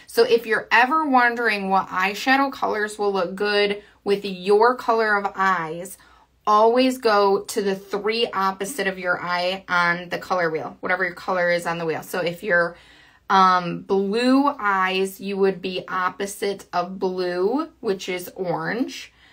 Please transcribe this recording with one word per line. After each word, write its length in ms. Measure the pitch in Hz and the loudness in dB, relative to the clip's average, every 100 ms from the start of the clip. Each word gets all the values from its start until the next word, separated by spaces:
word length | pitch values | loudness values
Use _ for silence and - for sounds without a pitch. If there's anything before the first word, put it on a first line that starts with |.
| - | -4
So 160 | - | 2
if 200 | 233 233 | 4 2
you're 220 | 220 214 - | 2 -2 4
ever 360 | 220 254 320 311 | 4 6 2 4
wondering 600 | 254 240 233 233 202 196 | 4 4 2 0 0 0
what 180 | 190 185 | 0 0
eyeshadow 640 | 180 190 202 269 269 277 | -2 -2 -2 2 2 2
colors 480 | - 196 208 208 208 | -2 -4 -2 -4 -2
will 140 | 202 | -2
look 240 | 196 175 190 | 0 -2 -2
good 440 | 208 202 202 202 - _ | 0 2 2 -2 -10 _
with 220 | 202 196 | -2 -2
your 500 | 202 185 185 208 240 | -2 -6 2 4 6
color 420 | 247 - 226 220 202 | 2 0 0 2 0
of 160 | 196 190 | -2 0
eyes, 600 | 190 180 160 170 196 - - _ _ _ - | 0 0 -4 -8 -12 -16 -20 _ _ _ 2
always 520 | 214 226 247 262 254 | 4 6 6 2 2
go 440 | 233 208 202 196 | 2 4 4 2
to 200 | - 226 | 0 -4
the 120 | 202 | -2
three 520 | 190 - 202 202 226 233 | -4 -4 -4 -2 -2 -2
opposite 600 | 196 190 190 196 - 190 | 0 -2 -2 -8 -4 -4
of 120 | 190 | -4
your 220 | 180 165 | -4 -4
eye 440 | 175 180 180 190 - | -2 -2 -2 -4 -2
on 400 | 180 175 175 175 | 0 2 0 -4
the 100 | 170 | -10
color 320 | - 185 165 | -4 -2 0
wheel, 260 | 156 - - | -2 -6 -8
whatever 240 | 185 185 | -4 -2
your 100 | 180 | -2
color 360 | 175 - 185 175 | -6 -4 0 0
is 160 | 175 175 | 0 -2
on 120 | 170 | -4
the 80 | 165 | -4
wheel. 160 | 147 | -6
So 180 | - 190 | -6 -4
if 220 | 170 175 | -4 -4
you're, 340 | 208 175 170 - - - - _ - | 0 2 2 -4 -20 -20 -20 _ 0
um, 520 | 196 185 180 175 170 | 4 6 4 0 -6
blue 640 | - 196 196 220 247 269 285 | -2 0 0 0 4 4 2
eyes, 760 | 277 202 190 185 190 196 - | 0 -2 0 0 0 -2 -4
you 160 | 196 196 | -6 2
would 240 | 196 190 | 2 2
be 220 | 190 185 - | -6 -8 -6
opposite 800 | 180 185 - 196 - 202 196 - | -4 -4 -4 -8 -4 -6 -6 -4
of 260 | 180 202 190 | -4 -4 -4
blue, 720 | 185 185 180 180 196 269 320 _ | -4 -2 -4 0 0 0 -4 _
which 280 | 226 190 - | -4 -4 -4
is 200 | 180 180 | -8 -8
orange. 800 | - 180 156 165 208 - - - _ _ | -8 -4 -4 -4 -4 -4 -6 -16 _ _